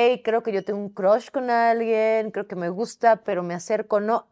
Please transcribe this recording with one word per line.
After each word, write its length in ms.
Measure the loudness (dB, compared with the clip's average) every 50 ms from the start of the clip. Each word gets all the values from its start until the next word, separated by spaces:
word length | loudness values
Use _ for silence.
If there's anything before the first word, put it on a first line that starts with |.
| 4 4 2 0
creo 220 | -2 -2 -2 -2 -2
que 80 | -2
yo 140 | -4 -4 -4
tengo 140 | -4 -6 -6
un 100 | -8 -8
crush 400 | -6 -2 2 2 2 2 0 -2
con 180 | -6 -4 -2 0
alguien, 800 | 2 2 4 2 2 2 0 0 0 2 2 2 2 0 0 -2
creo 140 | -4 -8 -8
que 120 | -8 -8 -6
me 100 | -6 -6
gusta, 560 | -4 -6 -6 -8 -4 0 4 4 4 4 2
pero 180 | -2 -4 -4
me 120 | -4 -4 -6
acerco". 480 | -6 -4 -4 -4 -4 -2 -2 -2 -2
No, 260 | 0 0 -2 -2 -4 _